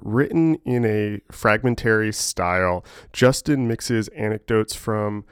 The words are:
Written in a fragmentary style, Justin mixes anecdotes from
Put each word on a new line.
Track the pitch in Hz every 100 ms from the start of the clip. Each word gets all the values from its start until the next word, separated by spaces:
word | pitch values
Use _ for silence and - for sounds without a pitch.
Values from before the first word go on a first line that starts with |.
Written | - 113 143 165 165 156
in | - 123
a | 117 107 104 104 -
fragmentary | - 113 107 123 117 117 110 110
style, | 107 - - 90 90 92 90 - - -
Justin | - 127 131 - 143 120
mixes | 113 - 117 104
anecdotes | - 107 107 - 110 107 -
from | - 107 104 104 104